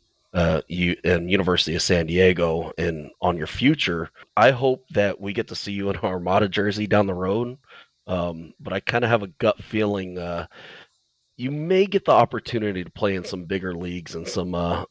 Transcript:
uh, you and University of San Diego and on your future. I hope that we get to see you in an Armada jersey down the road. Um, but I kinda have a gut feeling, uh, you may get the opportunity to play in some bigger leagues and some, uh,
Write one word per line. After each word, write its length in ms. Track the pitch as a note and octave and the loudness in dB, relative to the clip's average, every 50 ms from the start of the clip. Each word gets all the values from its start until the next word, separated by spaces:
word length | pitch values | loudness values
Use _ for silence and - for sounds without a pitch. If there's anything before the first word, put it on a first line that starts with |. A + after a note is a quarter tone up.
| _ _ _ _ _ _ - | _ _ _ _ _ _ -2
uh, 280 | F2+ E2+ E2 E2 D#2 - | 0 2 2 2 0 -2
you 300 | - E2 F2+ F2+ F2 E2+ - - | -4 -4 -2 0 0 0 0 0
and 260 | E2 F2+ E2+ E2+ F2 | 0 0 2 2 2
University 460 | F#2 G2 F#2 F2 F2+ E2+ - - D#2+ | 0 2 2 2 2 2 0 0 -2
of 60 | F2 - | -2 0
San 240 | - F#2 F2 E2+ | 2 2 2 2
Diego 680 | D#2+ E2 F2+ F#2 F#2 F2+ E2+ F2 E2 D#2+ E2 E2 D#2+ - - | 2 4 6 6 6 6 4 2 0 0 -2 -4 -6 -6 -4
and 320 | F#2 F2 E2 D#2 D2 C#2+ - _ - | -4 -2 -4 -4 -8 -12 -8 _ 0
on 140 | F2+ F2 | 0 0
your 100 | E2+ D#2 | 0 -4
future. 640 | D#2 - - A2+ C3 D#3 D3 - - E2+ E2 E2 D#2+ - - - - _ | -8 -4 2 4 4 4 4 0 -2 -2 -4 -4 -8 -10 -16 -20 -4 _
I 140 | - G#2+ B2 | 4 6 6
hope 340 | C3+ A#2+ C3 C3+ C3 C3 - - | 6 4 2 0 0 0 -4 -4
that 300 | - G#2 G2+ G2+ F#2 - | 0 2 2 2 0 -2
we 120 | G2+ G2 G2+ | -6 -6 -4
get 160 | A2 A2 - | -4 -4 -6
to 60 | - | -8
see 180 | - - G2+ G2+ | -10 -8 -8 -6
you 160 | G2 G2 G2 | -4 -2 -2
in 80 | G2 | -2
an 60 | F2+ - | -2 -2
Armada 440 | A#2 F#2 F#2 F2 F#2 F#2 G2+ G#2+ G2 | -2 -2 -2 -2 0 2 2 2 2
jersey 380 | F#2 - G2+ G#2 G2 G#2 G#2+ G2 | 2 0 0 0 0 -2 0 2
down 180 | G#2 G#2 G#2 | 4 4 4
the 80 | G2 F#2 | 2 0
road. 440 | F2 F#2 F#2 G2 A2+ A#2+ B2 B2+ C3+ _ _ - - - _ _ _ _ - | -2 -2 0 0 0 -2 -4 -6 -10 _ _ -20 -20 -20 _ _ _ _ -6
Um, 460 | F#2 F2+ F2 F2 E2+ E2 E2 D#2 - - | -4 -2 -2 -4 -6 -8 -12 -16 -18 -16
but 140 | - - F2+ | -10 -6 -6
I 80 | G2 | -6
kinda 260 | - - - A#2 B2 | -4 -2 -2 0 2
have 160 | A2+ A#2 A#2 G#2 | 2 2 0 0
a 60 | F#2+ | -4
gut 340 | E2+ - - A2 G#2 - - | -6 -2 0 0 0 0 -4
feeling, 560 | - - G#2+ G#2+ G#2 G2+ G2+ F#2+ F#2 F2+ F2+ | -6 -2 0 0 0 0 -2 -4 -6 -8 -8
uh, 280 | F2 F2 F2 E2+ E2+ - - - - - - - - - _ _ _ _ _ _ _ _ _ | -6 -6 -6 -6 -8 -10 -14 -20 -20 -20 -20 -20 -20 -20 _ _ _ _ _ _ _ _ _
you 140 | - B2 C3 | -8 -8 -6
may 360 | C#3+ D3+ D3+ E3+ F#3 F#3+ G3 | -6 -4 -2 0 2 2 2
get 180 | G3+ F#3+ G3 - | 2 0 0 2
the 60 | - C#3+ | 4 4
opportunity 680 | A2 A#2 - - A#2+ - - - A#2 G#2+ G#2 G2 F#2 F2+ | 6 4 4 0 -4 -8 -6 -4 -4 -2 -2 -4 -4 -6
to 80 | E2+ | -10
play 240 | - - - G2+ G2 | -6 -4 -2 -2 -2
in 100 | F#2+ F2 | -2 -4
some 200 | - - F#2 F2+ | -6 -8 -10 -6
bigger 300 | D#2+ F#2+ G2 F2 F#2 F2+ | -4 -4 -4 -4 -4 -6
leagues 400 | E2+ F2+ F2+ F2 F2+ E2 - - | -6 -6 -6 -6 -8 -8 -10 -10
and 120 | E2+ E2 | -10 -8
some, 280 | - - F#2+ F2+ F2+ F2+ | -6 -4 -4 -4 -2 -2
uh, 300 | F2 F2 E2+ E2+ E2+ F2 - | -2 0 0 0 -2 -4 -6